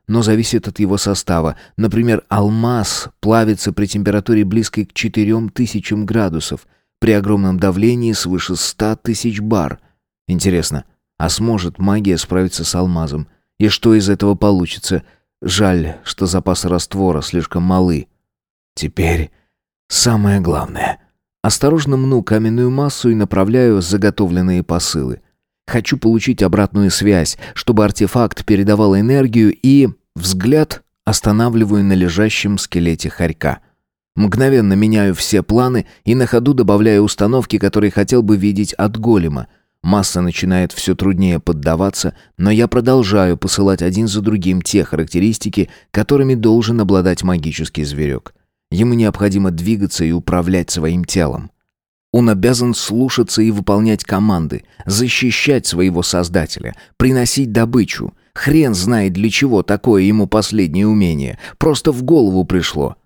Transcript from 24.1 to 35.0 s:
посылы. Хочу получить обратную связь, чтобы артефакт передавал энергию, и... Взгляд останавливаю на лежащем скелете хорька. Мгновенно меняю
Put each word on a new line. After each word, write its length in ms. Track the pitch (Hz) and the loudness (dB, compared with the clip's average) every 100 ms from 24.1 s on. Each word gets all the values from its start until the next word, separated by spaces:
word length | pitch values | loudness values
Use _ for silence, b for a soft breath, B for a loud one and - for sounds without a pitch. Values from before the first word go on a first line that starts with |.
| - 95 87 90 90 | 0 0 0 0 0
посылы. 580 | - 85 - 78 64 60 _ _ _ _ - | 0 -2 -2 -4 -6 -8 _ _ _ _ -6
Хочу 320 | 120 - - | -4 -2 0
получить 460 | 110 113 117 123 | 2 2 0 0
обратную 480 | 95 98 101 104 98 | 2 2 0 2 0
связь, 460 | - 98 95 78 - B | 2 2 2 0 -6 B
чтобы 320 | - - 107 104 | -8 0 2 2
артефакт 580 | - 98 127 110 - | 0 0 0 -2 -2
передавал 540 | - 101 101 104 104 98 | 0 2 2 2 4 4
энергию, 580 | 110 139 131 117 110 - | 4 2 2 4 2 4
и... 320 | 131 139 127 - _ | 4 4 4 -2 _
Взгляд 720 | - 90 92 101 151 151 - _ _ - | -8 -6 -2 2 2 0 -4 _ _ -4
останавливаю 800 | 104 113 107 120 113 107 104 98 | -2 0 2 2 2 2 2 2
на 80 | |
лежащем 640 | 92 90 85 107 - 101 101 | 2 2 0 0 0 -2 -4
скелете 520 | - 87 85 80 76 | -4 -2 0 -2 -6
хорька. 500 | - 85 78 76 - _ _ _ _ _ - | -4 -4 -2 -4 -6 _ _ _ _ _ -2
Мгновенно 560 | 104 101 135 135 101 | 0 2 4 4 4
меняю 420 | 95 107 110 | 4 2 2